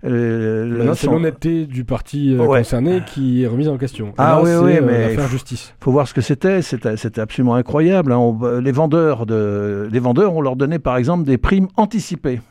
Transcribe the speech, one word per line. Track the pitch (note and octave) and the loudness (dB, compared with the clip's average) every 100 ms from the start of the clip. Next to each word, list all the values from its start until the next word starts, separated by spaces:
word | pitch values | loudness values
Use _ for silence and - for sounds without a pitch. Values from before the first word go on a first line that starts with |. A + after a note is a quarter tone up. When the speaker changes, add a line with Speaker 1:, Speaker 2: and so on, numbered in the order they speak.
| - | -2
Speaker 1:
euh, | A#2+ A#2 A2+ A2 A2 A#2 | -2 0 0 -2 -2 -2
Speaker 2:
Maintenant, | A#2 A#2 | 0 0
Speaker 1:
le, | E3 | 0
Speaker 2:
c'est | C#3+ | 0
Speaker 1:
son | |
Speaker 2:
l'honnêteté | D#3 E3 - E3 E3 D#3 | 0 0 -2 -2 -2 -4
du | B2+ | -8
parti, | A#2+ A#2+ - C#3+ C#3+ | -6 -6 -6 -2 0
euh, | C3 A#2+ | 2 4
Speaker 1:
Ouais. | C3 | 2
Speaker 2:
concerné | A2+ A#2+ C3+ A#2+ A#2 | 2 0 0 0 -4
qui | - C3 B2 | -4 0 0
est | B2 | 0
remise | A#2+ D3+ | 0 -2
en | C3+ | -2
question. | C3 - G#2+ | -6 -8 -10
Et | G#2 | 0
Speaker 1:
Ah | C#3+ D#3 | 2 4
Speaker 2:
là, | |
Speaker 1:
oui, | E3 | 4
Speaker 2:
c'est, | E3+ | 4
Speaker 1:
oui, | C#3+ D#3 | 4 4
Speaker 2:
euh, | C3 | 4
Speaker 1:
mais | A#2 | 2
Speaker 2:
l'affaire | A2+ A2+ C#3 | 0 0 -2
Speaker 1:
faut, | |
Speaker 2:
justice. | B2+ - A#2+ - - | -4 -8 -14 -14 -6
Speaker 1:
faut | - | 0
voir | C3 C3+ | 2 0
ce | |
que | - | -2
c'était. | A#2 C#3 F#3+ F#3+ | -2 0 0 0
C'était, | - A#2+ A#2+ G#2+ | -2 -4 -4 -4
c'était | A2+ G#2 | -6 -6
absolument | G#2+ - B2+ A#2+ | -6 0 2 2
incroyable, | A#2+ D3 D#3+ F#3+ D3 | 0 2 2 2 2
hein. | A#2+ | 2
On, | A#2+ A2+ A#2+ A#2+ | 2 0 -2 -2
les | B2+ | 0
vendeurs | C3 D#3+ D#3+ D#3+ B2 A2+ | 0 2 2 2 0 -2
de, | A2 G#2 G2+ G#2 G2+ G#2 | 0 0 -2 -4 -4 -2
les | A#2 | -2
vendeurs, | B2 B2 G#3 D#3+ | 0 2 2 2
on | |
leur | C#3 B2+ | -2 -2
donnait, | C#3 E3 | -2 -2
par | - B2+ | -2 0
exemple, | B2 F3 D3 | 0 0 0
des | B2+ | 0
primes | - G3 F#3 - | 2 2 0 0
anticipées. | G#3+ A3 - F3 D3 B2 - | 0 -2 -6 -6 -6 -6 -10